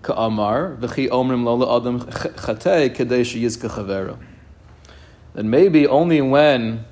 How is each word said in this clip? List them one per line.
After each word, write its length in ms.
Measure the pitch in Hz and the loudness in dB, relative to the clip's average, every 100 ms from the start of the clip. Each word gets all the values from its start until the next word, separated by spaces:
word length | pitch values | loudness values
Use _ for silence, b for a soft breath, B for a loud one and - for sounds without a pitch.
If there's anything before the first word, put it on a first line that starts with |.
ka'amar, 720 | - - 113 107 104 117 180 123 | -4 -2 -2 0 0 -2 -4 -6
v'chi 280 | 120 - 127 | -8 -4 -2
omrim 360 | 123 127 127 | 0 0 0
lo 140 | 120 120 | 0 0
la'adam 440 | 123 117 120 120 | 2 0 0 -6
chatei 840 | 120 - - - - 110 180 180 135 | -6 -10 -10 -8 -8 -4 0 2 2
kedei 320 | - 117 123 | 0 -2 0
sheyizka 500 | 123 117 117 110 113 | 0 -2 -4 -4 -8
chavero. 480 | - 98 98 95 - - - - - - b b b b b b | -8 -6 -6 -6 -12 -20 -20 -20 -20 -20 b b b b b b
Then 160 | - 107 | -8 0
maybe 360 | 127 190 156 143 | 4 6 6 4
only 340 | 135 170 156 | 4 2 2
when 680 | 135 139 151 131 113 113 113 | 2 4 4 4 -2 -6 -12